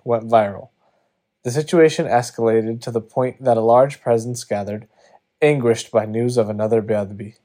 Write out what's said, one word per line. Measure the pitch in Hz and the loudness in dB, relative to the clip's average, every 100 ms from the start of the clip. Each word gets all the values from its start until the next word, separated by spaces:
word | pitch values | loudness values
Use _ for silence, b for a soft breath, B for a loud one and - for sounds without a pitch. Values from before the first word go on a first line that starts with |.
| 127 | -4
went | 117 113 | -4 2
viral. | 113 101 95 - _ _ _ _ _ _ _ | 2 2 -4 -16 _ _ _ _ _ _ _
The | 127 | -8
situation | 135 151 175 160 156 156 | -4 0 4 4 4 0
escalated | 120 120 - 113 113 110 117 | 0 -2 -2 0 0 0 -6
to | 123 | -6
the | 113 | -8
point | - - 127 - | -6 -4 -4 -4
that | 131 113 | 0 2
a | |
large | 110 120 139 143 | 4 4 4 0
presence | - 117 120 120 - | -2 -2 -2 -10 -6
gathered, | 104 101 107 - b b b _ - | -6 -6 -10 -12 b b b _ -2
anguished | 151 143 120 113 - | 0 2 0 -2 0
by | 110 107 | -2 -2
news | 110 120 123 | -2 -2 0
of | 104 | -2
another | 104 107 113 | -2 0 0
Beadbi. | 104 107 98 98 101 - | 0 -4 -4 -10 -16 -18